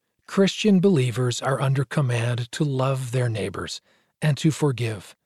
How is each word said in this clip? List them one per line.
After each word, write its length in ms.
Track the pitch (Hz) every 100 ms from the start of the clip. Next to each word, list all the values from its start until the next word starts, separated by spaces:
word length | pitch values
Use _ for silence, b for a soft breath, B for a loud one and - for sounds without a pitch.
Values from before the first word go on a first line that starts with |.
| _ _ -
Christian 520 | - 196 - 214 190
believers 600 | 196 165 127 117 123 120
are 180 | 127 135
under 240 | 135 135
command 680 | 135 - 131 120 120 120 120
to 120 | -
love 500 | 151 131 131 131 127
their 160 | 127 123
neighbors 520 | 107 98 87 90 - _ _ _ -
and 160 | 156 139
to 140 | 165
forgive. 640 | - 151 123 120 104 - -